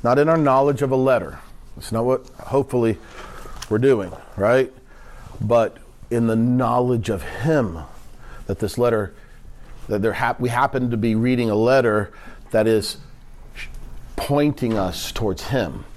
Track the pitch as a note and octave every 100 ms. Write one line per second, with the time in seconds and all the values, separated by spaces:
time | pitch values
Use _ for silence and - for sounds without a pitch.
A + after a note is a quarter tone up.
0 | A#2+ C3 D3+ E3 C#3+ C3 C#3 C#3+ C#3 C3
1 | C3 A#2+ E2 D2 - - - - - A2+
2 | A#2+ C3 - - - C3+ C3 B2 A2+ G#2+
3 | - - - - - - - G#2+ C3+ A#2+
4 | F#2 - - - G2+ C3 C3 - - -
5 | - - - - G#2 A#2 G#2+ - - -
6 | - A#2 A#2 A2+ A#2 B2+ A#2 B2 B2 A#2+
7 | A2 G2 - - C#3+ D#3 A2 E2 D2+ -
8 | - - - - - G2 G#2 - A#2+ A2+
9 | G2 - - - - - - - - G#2+
10 | G#2+ F#2+ B2 B2+ A#2+ A#2+ C3+ C3 B2 A#2
11 | A#2 A2 A#2+ B2+ A#2 G#2 A#2 C3+ A#2+ G#2+
12 | G2+ - - - - A2+ A2 A2 - -
13 | - - - - - - - - - -
14 | - - - C#3+ D3 C#3+ A#2+ G#2+ F#2 -
15 | - - G#2+ F2+ - B2+ F2+ B1+ -